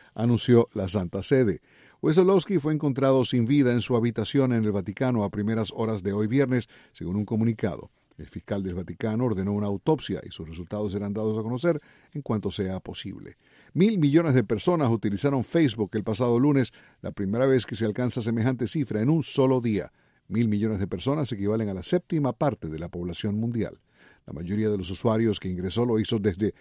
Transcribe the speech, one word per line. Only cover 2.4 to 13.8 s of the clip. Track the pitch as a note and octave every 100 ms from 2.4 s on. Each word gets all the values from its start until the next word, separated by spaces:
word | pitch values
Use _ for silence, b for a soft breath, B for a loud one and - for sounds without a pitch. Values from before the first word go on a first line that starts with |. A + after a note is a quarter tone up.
| - F3+
fue | D3+
encontrado | D3+ D3+ B2+ C3+ C3
sin | A#2+ B2 A2+
vida | C#3+ B2
en | A#2+
su | - A#2+
habitación | A#2+ A2 G#2 C#3 C3
en | A#2
el | G#2+
Vaticano | G2 F#2+ F#2+ C3 A#2+
a | G2
primeras | G2+ G#2 A2+ G#2
horas | - A2+ G#2+
de | F#2
hoy | G#2 G#2+
viernes, | C3+ B2+ B2 - B B
según | - E2 G2+
un |
comunicado. | G2+ A2 A2+ A2 G2+ - - _ _ -
El | D2+
fiscal | - - G2+
del | F#2
Vaticano | F2 E2 E2+ A2 A2
ordenó | B2 F#2+ G2
una | G2+ G#2
autopsia | G2 - D#3 - F2+
y | F#2
sus | - D#2+
resultados | D#2+ E2+ G#2+ G#2
serán | G2 G2+
dados | G#2 A2 G#2+
a |
conocer | A2 B2+ E3+ D3+ b b b
en | D3+
cuanto | - G#2+ G2
sea | G2 F#2+ F#2
posible. | - - G2 - - - b b b
Mil | C#3